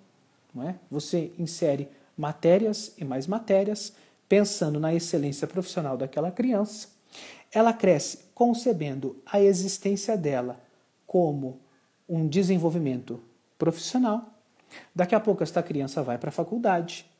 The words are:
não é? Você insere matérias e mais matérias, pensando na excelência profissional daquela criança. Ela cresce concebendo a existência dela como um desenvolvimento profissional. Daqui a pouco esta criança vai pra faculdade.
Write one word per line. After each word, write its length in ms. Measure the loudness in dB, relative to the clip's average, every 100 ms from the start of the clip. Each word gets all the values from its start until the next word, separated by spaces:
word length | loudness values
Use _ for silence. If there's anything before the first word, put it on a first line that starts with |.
| _ _ _ _ _
não 140 | -10 -8
é? 80 | -10 -8
Você 420 | -8 -4 -4 -4 -6
insere 520 | -8 -2 0 0 -4 -12 _ -8
matérias 800 | -8 0 4 4 4 -4 -8 -10
e 60 |
mais 240 | -6 -6 -4
matérias, 680 | -4 2 2 2 -2 -8 -14 _ _ 2
pensando 500 | 4 4 0 -2 0
na 140 | 0
excelência 540 | 0 0 -2 -2 -4 -6
profissional 500 | -6 -6 -4 -4 -4
daquela 340 | -4 -4 -4
criança. 580 | -2 0 0 -2 -6 -16 _ _ -20 -20 -20 -4
Ela 220 | 4 4
cresce 460 | 4 4 4 2 -8 -8
concebendo 880 | 0 2 2 0 0 -2 -4 -8 -10 -2
a 160 | 4
existência 760 | 6 4 0 -2 -2 -2 -2 -2
dela 420 | 0 -2 -4 -8 _ _ _ _ -2
como 540 | 2 2 0 -6 -10 _ _ _ _ -6
um 200 | -2 0
desenvolvimento 920 | 2 2 2 2 0 -2 -4 -6 -14 -14 _ _ -2
profissional. 680 | -2 -2 -2 0 0 0 -6 _ _ _ _ -20 -10
Daqui 220 | -2 2 2
a 40 |
pouco 240 | 2 0
esta 200 | 0 -2
criança 400 | -2 -4 -4 -4
vai 140 | -4 -4
pra 140 | -4
faculdade. 720 | -4 -4 -2 0 0 -2 -10 -18